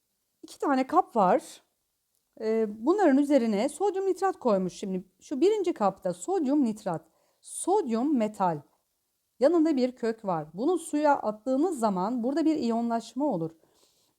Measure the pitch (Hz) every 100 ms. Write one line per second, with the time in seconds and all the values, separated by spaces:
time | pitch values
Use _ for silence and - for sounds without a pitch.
0 | _ _ _ _ - - 359 262 262 320
1 | 359 233 185 262 - - _ _ _ _
2 | _ _ _ - 220 226 220 220 240 415
3 | 349 262 277 285 233 202 269 - 403 381
4 | 392 370 381 - 247 196 185 - 196 185
5 | - _ - 269 359 427 359 - 202 190
6 | 185 175 - 381 262 302 240 214 190 160
7 | - _ _ _ - - - 415 294 220
8 | 285 269 214 - 185 156 - _ _ _
9 | _ _ _ _ 262 349 311 269 247 247
10 | 240 226 196 165 151 175 285 349 - 294
11 | 302 277 214 214 262 262 359 294 220 185
12 | 196 254 233 294 311 302 233 226 233 233
13 | 226 254 294 185 160 - _ _ _ _
14 | _